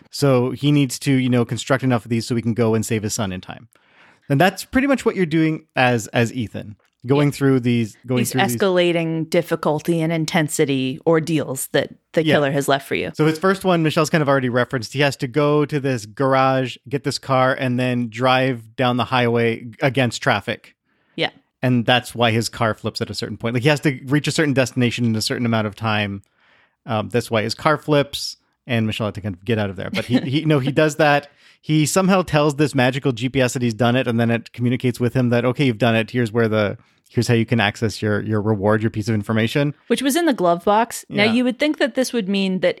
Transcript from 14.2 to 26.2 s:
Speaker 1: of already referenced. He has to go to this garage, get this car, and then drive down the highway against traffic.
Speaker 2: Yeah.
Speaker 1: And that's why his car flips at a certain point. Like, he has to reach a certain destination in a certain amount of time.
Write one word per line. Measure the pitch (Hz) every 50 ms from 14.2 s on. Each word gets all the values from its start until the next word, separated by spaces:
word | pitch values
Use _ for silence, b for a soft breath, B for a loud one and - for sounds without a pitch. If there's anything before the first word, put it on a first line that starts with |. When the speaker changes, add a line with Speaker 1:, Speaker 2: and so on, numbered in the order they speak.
Speaker 1:
of | 147 139
already | 139 135 127 123
referenced. | 113 123 120 - 139 123 107 -
He | - 135
has | 147 139 127
to | - 143 127
go | 113 151 147 147 147 151 147
to | - 151 143
this | 127 139 131 117 104
garage, | 107 104 - 139 131 135 131 131 131 131 131 131 117 - - -
get | 117 127 135 -
this | 143 - -
car, | - - 135 131 127 131 131
and | - 131 127 123 123
then | 127 127 123 123 123 113
drive | 104 117 131 131 127 127 131 131 127 117 110 110 -
down | - 127 123 123 123
the | 110
highway | - 127 123 120 117 117 117 117 117 113 - - 117 110 -
against | 151 139 113 139 127 117 - -
traffic. | - 139 113 101 - - 101 - - - _ _ _ _ _ _ _ _ _
Speaker 2:
Yeah. | 165 156 - - _ _ _ _ _
Speaker 1:
And | - 127 127 120 107
that's | 131 127 123 120 - -
why | 113 120 117
his | 107 117 107 -
car | - - 117 107 101
flips | - - 107 - -
at | 113 -
a | 110
certain | - 120 - 107 -
point. | - 117 120
Like, | 123
he | 113 156
has | 147 143
to | - 156 131 127 -
reach | 127 143 147 - 151
a |
certain | - - 160 147 127
destination | 135 127 - - 127 123 120 - - 123
in | 117 110
a | 107
certain | - - 131 113 123
amount | 117 117 110 107
of | 107 98
time. | - 117 110 107 107 104 101 98 98